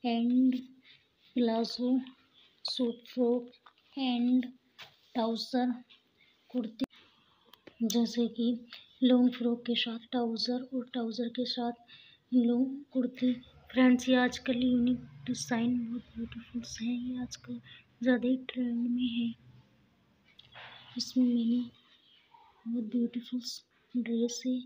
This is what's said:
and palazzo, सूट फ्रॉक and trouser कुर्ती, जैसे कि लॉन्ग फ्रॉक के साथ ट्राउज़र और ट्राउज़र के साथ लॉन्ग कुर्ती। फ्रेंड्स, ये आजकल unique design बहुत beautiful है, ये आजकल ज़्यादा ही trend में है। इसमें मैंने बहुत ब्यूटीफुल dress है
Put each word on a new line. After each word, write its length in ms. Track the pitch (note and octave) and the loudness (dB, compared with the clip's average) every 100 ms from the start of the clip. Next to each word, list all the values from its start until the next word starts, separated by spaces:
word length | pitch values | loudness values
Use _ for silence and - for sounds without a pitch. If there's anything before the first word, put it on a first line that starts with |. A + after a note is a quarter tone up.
and 540 | B3 A#3 A#3+ B3+ C4 B3+ - - - - _ _ _ B3 | 0 0 2 4 4 2 -8 -20 -20 -20 _ _ _ 0
palazzo, 560 | A#3 A3+ A3+ - B3 C4 C4 - _ _ _ _ | 2 2 -2 -2 0 0 0 -20 _ _ _ _
सूट 440 | - - A#3+ A#3 - | -8 -2 -2 -4 -8
फ्रॉक 400 | B3 A#3+ B3 B3 - - _ _ C#4 | 0 2 2 -2 -20 -20 _ _ -4
and 480 | C4 A#3+ A#3+ B3+ B3 - _ - - _ _ | -2 0 4 2 2 -12 _ -20 -20 _ _
trouser 520 | B3 A3+ A3+ - B3+ B3 A#3+ - - _ _ _ _ _ | -2 -2 -2 -2 0 0 -2 -10 -20 _ _ _ _ _
कुर्ती, 340 | B3+ A3 - C4 - - _ _ _ _ - - _ | -6 -6 -6 -8 -8 -20 _ _ _ _ -20 -20 _
जैसे 420 | A3+ A#3+ A3+ A#3+ A#3 | 0 2 0 0 -2
कि 220 | A3 A#3 A#3+ - - - - | 0 -2 -2 -8 -20 -20 2
लॉन्ग 300 | B3+ B3 B3 | 6 6 6
फ्रॉक 300 | - A#3 A#3+ - | 2 -2 -2 -2
के 80 | A#3 | -2
साथ 300 | A#3+ A3+ - | -2 -6 -6
ट्राउज़र 580 | B3+ A#3 A3+ A#3 B3 C4 | -2 -2 -2 -4 -4 -4
और 140 | C4 A#3+ | -6 -6
ट्राउज़र 360 | B3+ A3+ A3 A#3 A#3 | -6 -6 -4 -4 -4
के 80 | A#3+ | -4
साथ 260 | - A#3+ A#3+ - - - _ _ | -2 -4 -6 -16 -20 -20 _ _
लॉन्ग 520 | B3 A#3 A#3+ C4 C#4 - | 4 4 4 2 -2 -4
कुर्ती। 400 | C4 B3 - B3+ B3 - - - | -2 -2 0 0 0 -8 -20 -4
फ्रेंड्स, 380 | C4 B3+ B3 B3+ | 4 6 6 4
ये 80 | B3+ | 2
आजकल 460 | B3 - - B3 | 2 -2 -4 0
unique 420 | B3+ B3 A#3+ B3 - - - | 2 2 2 0 -4 -12 -8
design 500 | A#3+ - A#3 A#3+ B3 | -6 -2 0 0 0
बहुत 300 | A3+ A#3+ - A3+ | -2 -8 -10 -10
beautiful 460 | A3+ A3+ A#3 A#3+ A#3 - | -10 -10 -10 -10 -10 -8
है, 140 | A3+ | -4
ये 260 | B3 B3 B3+ | -4 -4 -6
आजकल 380 | B3 - - A#3+ - - _ _ | -8 -12 -12 -12 -14 -20 _ _
ज़्यादा 260 | A#3+ A#3+ A#3+ | 2 2 2
ही 80 | C4 - | 0 -2
trend 400 | B3+ A#3+ A#3 A#3+ | -4 -2 0 0
में 200 | A#3+ B3 | 0 0
है। 260 | A#3 A#3 A#3+ - - _ _ _ _ _ _ _ - - - - - - A#3+ | 0 -2 -6 -18 -20 _ _ _ _ _ _ _ -20 -20 -20 -20 -20 -14 -10
इसमें 280 | - C4 | -2 2
मैंने 380 | B3 A#3+ A#3 B3 A#3+ _ _ _ _ _ _ - - _ A3+ | 2 2 2 0 -2 _ _ _ _ _ _ -20 -20 _ -6
बहुत 240 | A#3+ G#3+ | -4 -2
ब्यूटीफुल 1120 | A#3+ A#3 B3 - B3 - - _ _ _ B3 | -2 -2 -4 -6 -8 -6 -14 _ _ _ -4
dress 400 | A3+ A#3 A#3 - C4 | -2 0 0 -2 -4
है 140 | B3+ | -4